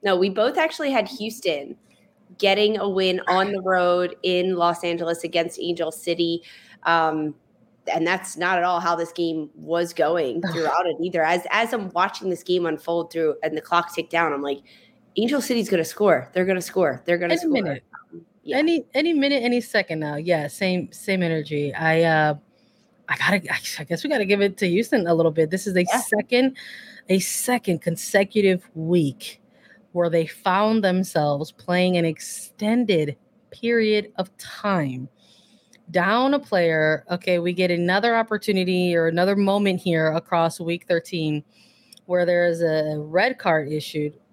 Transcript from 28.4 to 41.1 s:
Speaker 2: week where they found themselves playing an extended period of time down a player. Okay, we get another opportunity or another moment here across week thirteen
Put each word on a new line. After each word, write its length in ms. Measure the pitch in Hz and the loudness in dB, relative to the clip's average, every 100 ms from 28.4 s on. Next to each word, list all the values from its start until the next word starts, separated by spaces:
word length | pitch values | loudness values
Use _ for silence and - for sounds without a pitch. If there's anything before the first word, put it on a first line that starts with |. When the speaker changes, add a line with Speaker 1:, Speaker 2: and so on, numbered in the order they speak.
| 196 180 - | 2 2 -2
Speaker 2:
week 680 | 160 160 175 147 131 - - _ _ _ - _ | -10 0 2 2 -2 -14 -18 _ _ _ -20 _
where 160 | 175 170 | -2 0
they 160 | 165 160 | 0 -2
found 560 | - - 185 214 226 | -2 0 2 2 2
themselves 680 | 196 185 185 170 147 143 156 | 2 2 0 0 0 0 -4
playing 460 | - - 180 180 180 | -12 -2 2 2 2
an 80 | 165 | 0
extended 1120 | 156 - - - _ 208 233 226 180 147 139 _ _ _ | -2 -10 -14 -16 _ 0 0 2 2 0 -6 _ _ _
period 600 | - 233 233 214 214 208 - | -8 -2 0 2 0 -2 -8
of 200 | 185 _ | -8 _
time 720 | - - 208 190 143 127 131 _ _ _ _ _ _ _ - | -18 -8 -2 0 -2 -6 -12 _ _ _ _ _ _ _ -4
down 420 | 170 180 226 262 | 0 2 2 2
a 60 | 285 | 0
player. 640 | 285 190 170 160 156 156 - | 0 2 2 4 2 0 -2
Okay, 280 | 175 - 180 | -6 0 0
we 120 | 175 | 0
get 180 | 180 180 | 0 0
another 460 | 170 175 185 226 226 | 2 2 2 2 0
opportunity 800 | 226 214 - 196 180 180 180 170 | 0 -4 0 0 2 0 2 2
or 120 | 165 | 2
another 280 | 165 180 202 | 2 2 2
moment 460 | 196 202 202 185 | 2 2 2 0
here 260 | - 165 156 | 0 0 2
across 440 | 156 - 170 165 165 | 0 -2 0 0 -2
week 240 | 165 170 - | -6 -6 -2
thirteen 560 | 170 165 | -2 -2